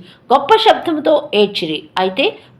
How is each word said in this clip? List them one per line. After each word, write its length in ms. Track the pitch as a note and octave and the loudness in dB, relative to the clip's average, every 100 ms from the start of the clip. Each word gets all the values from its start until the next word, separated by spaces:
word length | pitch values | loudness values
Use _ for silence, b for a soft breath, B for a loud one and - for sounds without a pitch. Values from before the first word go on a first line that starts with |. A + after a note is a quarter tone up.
| B B _ | B B _
గొప్ప 240 | C4+ C#4 A4 | 0 4 2
శబ్దముతో 720 | A4 - - D4+ D4+ D4+ - | 4 2 -2 -4 0 0 0
ఏడ్చిరి. 480 | G#3 G3+ G3+ D#3+ D3+ - - | 0 0 -2 -8 -8 -8 -4
అయితే 400 | F#3+ F#3 F4+ B B _ | -4 -2 -4 B B _